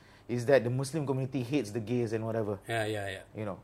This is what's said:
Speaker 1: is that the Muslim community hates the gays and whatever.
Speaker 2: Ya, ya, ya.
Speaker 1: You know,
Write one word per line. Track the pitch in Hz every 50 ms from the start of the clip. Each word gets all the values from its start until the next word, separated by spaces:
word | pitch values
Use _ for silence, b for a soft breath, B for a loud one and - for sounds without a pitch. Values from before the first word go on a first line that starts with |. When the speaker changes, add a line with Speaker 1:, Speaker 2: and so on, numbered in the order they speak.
| b b b b b
Speaker 1:
is | b 123 123 117
that | 139 143 127
the | 110 120
Muslim | 123 131 139 131 - 160 143
community | 127 135 131 135 135 - 135
hates | 117 113 147 143 113 101
the | 104 120
gays | 104 107 123 123 120 104 113
and | 110 110
whatever. | 113 110 113 107 101 101 95 -
Speaker 2:
Ya, | - 113 113 107
ya, | 107 107 104 98 98
ya. | 95 92 - - -
Speaker 1:
You | 107 110
know, | 104 87 -